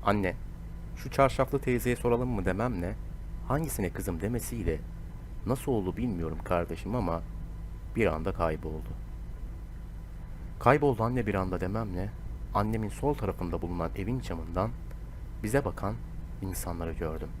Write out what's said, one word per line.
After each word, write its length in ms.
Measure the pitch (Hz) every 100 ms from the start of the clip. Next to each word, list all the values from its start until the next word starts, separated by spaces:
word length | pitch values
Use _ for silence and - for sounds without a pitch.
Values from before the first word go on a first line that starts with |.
"Anne, 320 | - 104 95 - - - - - - -
şu 160 | 139
çarşaflı 480 | - 135 - 131 139
teyzeye 360 | 127 123 120 120
soralım 340 | 120 120 127
mı?" 160 | 107 90
dememle, 500 | 92 120 113 87 107 - - - - -
"Hangisine 420 | 139 160 - 95
kızım?" 320 | - 98 85
demesiyle, 580 | 95 120 - 117 90 80 - - - - - - -
"Nasıl 260 | 131 -
oldu 260 | 120 92 85
bilmiyorum 400 | 120 90 80 80
kardeşim 520 | - 90 85 82 95 120
ama 260 | 101 82 - - - - - - - -
bir 120 | 104
anda 260 | 80 80
kayboldu." 560 | 92 85 78 80 76 - - - - - - - - - - - - - - - - - -
"Kayboldu 440 | - 147 147 113
anne 240 | 113 127 113
bir 80 | 98
anda." 260 | 95 90
dememle, 480 | 92 104 113 87 104 - - - -
annemin 360 | - 107 113 107
sol 240 | - 139
tarafında 480 | 143 104 90 90 85
bulunan 300 | 87 87 82 -
evin 240 | 95 127
camından 520 | - 85 80 85 107 - - - - - - -
bize 220 | 104 135 101
bakan 300 | - 95 113 - - - -
insanları 520 | 95 90 - 85 82
gördüm. 360 | 78 82 80 78 -